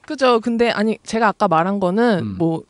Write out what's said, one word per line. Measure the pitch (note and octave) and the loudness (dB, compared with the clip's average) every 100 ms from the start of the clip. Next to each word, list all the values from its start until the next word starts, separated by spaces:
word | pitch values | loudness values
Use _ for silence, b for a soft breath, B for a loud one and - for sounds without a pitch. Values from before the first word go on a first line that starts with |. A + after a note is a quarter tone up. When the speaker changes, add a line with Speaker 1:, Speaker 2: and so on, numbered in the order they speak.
| - | -12
Speaker 1:
그죠. | D4+ B3+ A#3 | -2 2 2
근데 | A#3+ A#3 A#3 | 0 0 0
아니, | - A3 - | 0 -2 -4
제가 | - A3+ A3 | -6 0 0
아까 | - G3+ | 0 2
말한 | D#3+ F3+ G3+ | 2 0 0
거는 | F3+ G3+ A#3+ F3+ | -2 2 2 0
Speaker 2:
음. | G#2+ F#2+ | -2 -2
Speaker 1:
뭐 | E3 D#3+ | -2 -2